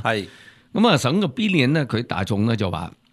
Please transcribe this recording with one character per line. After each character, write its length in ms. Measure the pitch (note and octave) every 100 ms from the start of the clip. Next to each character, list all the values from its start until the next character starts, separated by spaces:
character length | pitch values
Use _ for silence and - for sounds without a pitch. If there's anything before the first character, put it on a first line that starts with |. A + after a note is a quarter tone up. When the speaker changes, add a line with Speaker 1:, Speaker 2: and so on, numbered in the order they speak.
Speaker 1:
係。 220 | A2+ A2 F2+ - - - _
Speaker 2:
咁 120 | - A#3
啊， 80 | D3
十 100 | B2+
五 100 | F3+
個 60 | F#3
billion 400 | - G#3+ F3+ B2+
呢， 180 | D#3 C3
佢 160 | A2
大 200 | - F2+
眾 220 | F#2+ G2+
呢 100 | A2+
就 160 | A2+ G2
話： 220 | E2 E2+ - _